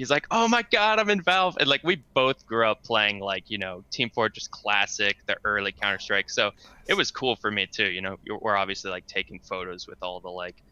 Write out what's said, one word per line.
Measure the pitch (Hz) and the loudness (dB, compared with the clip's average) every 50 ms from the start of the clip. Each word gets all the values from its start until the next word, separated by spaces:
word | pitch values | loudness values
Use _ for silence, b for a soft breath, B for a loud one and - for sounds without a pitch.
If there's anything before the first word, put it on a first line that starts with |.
He's | 135 120 | 2 2
like, | 139 147 - - | 0 0 0 0
Oh | - 226 226 226 | 2 2 4 4
my | 233 240 226 - | 4 2 2 2
God, | - 226 208 214 214 220 | 2 4 4 4 4 4
I'm | 220 208 | 4 2
in | 208 202 | 2 2
Valve. | 170 - 180 185 185 185 - - | 4 2 4 4 4 2 2 2
And, | - 139 | 2 2
like, | 139 139 - | 2 2 2
we | 160 190 165 - _ _ | 0 0 0 -2 _ _
both | 139 131 131 135 _ - | 4 4 4 2 _ -4
grew | - 110 117 113 | -4 2 2 4
up | 110 107 - _ | 4 2 0 _
playing, | - 117 110 107 104 104 98 | 0 2 2 2 2 0 -2
like, | 98 98 98 95 90 - | -4 -4 -4 -4 -6 -8
you | 110 104 | -8 -6
know, | 95 95 92 90 101 _ | -6 -6 -8 -12 -12 _
Team | - - 131 113 _ | -4 -4 -4 -2 _
Fortress | - 113 110 - - - - | 0 0 0 0 -4 -16 -14
Classic, | - - - 104 104 101 101 - - - 104 101 101 _ _ | -16 -10 -4 0 2 2 0 0 -2 -2 0 0 0 _ _
the | - 101 - _ | -6 -6 -4 _
early | 107 104 104 98 98 | -2 -2 -2 -2 -4
Counter-Strike. | 98 - - 101 98 95 - - 104 98 98 - | -6 -2 -2 -2 -2 -2 -4 -2 -2 -2 -2 -2
So | - - 113 104 - B B B B B B - | -2 0 0 -2 -2 B B B B B B -2
it | 196 | 0
was | 202 160 - | 0 0 -2
cool | - - - 131 117 | -2 -4 -2 -2 -2
for | - - 107 | -2 -2 -4
me | 104 104 95 | -2 -2 -4
too, | 92 - - 107 98 | -4 -2 -2 -2 -2
you | 90 90 | -2 -4
know, | 95 95 98 95 - | -6 -8 -8 -8 -10
you're, | - 107 101 | -10 -10 -6
we're | - 110 104 | -2 0 0
obviously, | 101 98 95 98 - - 98 | 0 0 -2 -4 -8 -6 -8
like, | 92 90 90 | -8 -8 -10
taking | - - 98 95 - 85 90 | -8 -6 -6 -6 -6 -10 -18
photos | _ - 98 92 90 92 90 90 - | _ -10 -8 -8 -8 -8 -10 -12 -14
with | - 92 _ | -16 -14 _
all | 92 90 90 90 | -10 -10 -10 -10
the, | 87 92 | -12 -12
like | 90 90 90 90 92 _ _ _ | -10 -10 -10 -10 -12 _ _ _